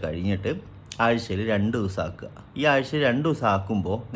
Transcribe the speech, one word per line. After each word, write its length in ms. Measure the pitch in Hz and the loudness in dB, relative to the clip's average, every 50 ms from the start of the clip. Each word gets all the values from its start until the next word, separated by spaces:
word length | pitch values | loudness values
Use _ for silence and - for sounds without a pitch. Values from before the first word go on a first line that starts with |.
| - | -2
കഴിഞ്ഞിട്ട് 480 | 80 78 85 90 98 98 95 98 110 160 190 - - - - - - - - 117 | -4 -4 -2 0 0 0 0 0 -2 -4 -4 -8 -14 -18 -20 -18 -16 -2 2 2
ആഴ്ചയിൽ 340 | 117 117 117 - - 98 95 110 113 | 4 4 2 0 -2 -4 -2 0 0
രണ്ട് 220 | 110 104 101 107 117 120 | 2 2 2 2 2 0
ദിവസം 240 | 104 92 92 - 80 | 0 -2 -2 -2 -4
ആക്കുക. 220 | 82 - - - - - - - - - - | -4 -6 -10 -14 -14 -14 -16 -20 -12 -6 0
ഈ 60 | 143 151 | 2 4
ആഴ്ചയിൽ 300 | 139 135 131 131 - 151 143 123 | 4 4 2 0 0 2 2 2
രണ്ട് 140 | 120 135 151 165 | 2 2 2 0
ദിവസം 200 | 147 143 131 110 98 | 0 2 2 2 2
ആക്കുമ്പോൾ 440 | 98 98 - 110 101 87 87 98 120 117 - 117 | 2 0 0 0 0 0 0 -2 -4 -4 -6 -4